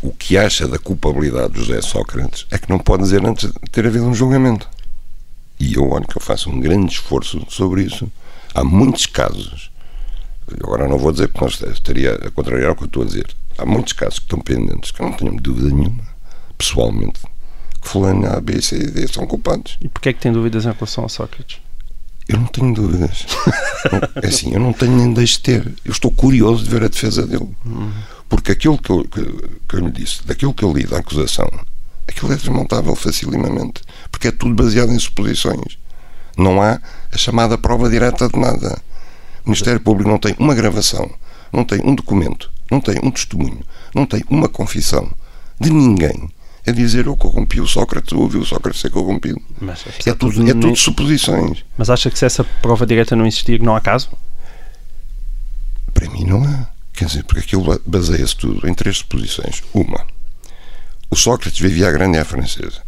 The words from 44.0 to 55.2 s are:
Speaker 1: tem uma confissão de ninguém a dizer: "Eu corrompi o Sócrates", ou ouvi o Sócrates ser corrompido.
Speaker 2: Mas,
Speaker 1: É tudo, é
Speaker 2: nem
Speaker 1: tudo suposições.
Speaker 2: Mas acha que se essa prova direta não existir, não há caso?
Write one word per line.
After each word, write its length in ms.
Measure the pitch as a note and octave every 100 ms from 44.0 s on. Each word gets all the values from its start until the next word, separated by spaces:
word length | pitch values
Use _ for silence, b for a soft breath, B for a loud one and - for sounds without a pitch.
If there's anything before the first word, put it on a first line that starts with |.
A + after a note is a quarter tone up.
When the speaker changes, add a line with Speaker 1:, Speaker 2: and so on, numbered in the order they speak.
Speaker 1:
tem 200 | C#3 G#2+ -
uma 200 | - -
confissão 600 | - G2+ - - - - - b b b b
de 100 | E3
ninguém 580 | D#3 C3 F#2+ D2+ - - - b b -
a 60 |
dizer: 340 | A#2 A#2 A#2+ C3
"Eu 100 | C#3
corrompi 440 | - - G#2+ -
o 80 | B2+
Sócrates", 440 | - A2 - -
ou 100 | -
ouvi 160 | - A#2
o 60 |
Sócrates 360 | - - - -
ser 100 | -
corrompido. 500 | - F2+ F#2 D#2+ - - -
Speaker 2:
Mas, 240 | F#2+ F2 - -
Speaker 1:
É 80 | -
tudo, 280 | A#2+ B2 G#2+
é 40 | A2+
Speaker 2:
nem 60 | A2+
Speaker 1:
tudo 140 | A2+ A#2+
suposições. 880 | - - C#3 D#3 - - - - - -
Speaker 2:
Mas 100 | A2+
acha 220 | B2 C3
que 80 | -
se 80 | B2+
essa 160 | - B2 -
prova 240 | - A#2
direta 300 | A#2+ A2+ A2+
não 100 | A#2
existir, 380 | A2 G#2+ - A#2
não 140 | A#2 A2
há 40 |
caso? 280 | G#2 A2+ - - - - b b b b b b - -